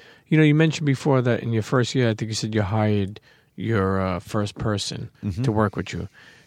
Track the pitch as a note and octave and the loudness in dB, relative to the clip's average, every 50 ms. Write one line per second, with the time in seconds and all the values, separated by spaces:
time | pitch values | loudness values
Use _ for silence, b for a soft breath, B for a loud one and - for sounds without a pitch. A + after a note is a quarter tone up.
0 | B B B B B - D#3+ D#3 D#3 D3 D3 D#3 D#3+ D#3+ D3+ - D#3 C#3+ C3+ - | B B B B B 2 4 6 6 6 6 4 4 2 0 0 0 -2 -2 0
1 | - D3 C3+ B2+ A#2+ B2+ A#2 - - A#2 A2+ A2 G#2 - D#3 B2+ A#2 - - C3+ | 2 2 2 4 4 2 0 0 0 -2 -2 -2 0 0 0 0 2 2 0 0
2 | B2 A2+ A2 - A2+ A2 A2 - - A2 G#2+ G#2+ G2+ F2+ A2 A2 G#2+ G#2+ G#2 G2+ | 0 0 0 -2 -4 -6 -4 -4 -4 -2 0 0 0 0 0 0 2 2 2 0
3 | G2 F#2+ G#2 - b b b b b b b - G2+ A2 A2+ G2+ F#2+ F#2+ G2 F#2+ | 0 -2 -6 -12 b b b b b b b -8 -4 -2 0 0 0 0 0 0
4 | F#2+ F#2 F#2 F2 - - - G#2+ G2+ G2+ - - - A2+ G#2 G2 - - - - | -2 -2 -4 -4 -6 -6 -4 -4 -4 -4 -6 -6 -4 -4 -2 -2 -4 -6 -8 -10
5 | - - - _ - G#2+ E2 G#2+ C3 C3 G#2 A2 G#2+ G2 - - F#2 - - E2+ | -12 -14 -14 _ -8 -6 -4 -2 -2 0 2 2 0 0 0 -4 -8 -8 -8 -10
6 | - - B B B B B B B | -10 -10 B B B B B B B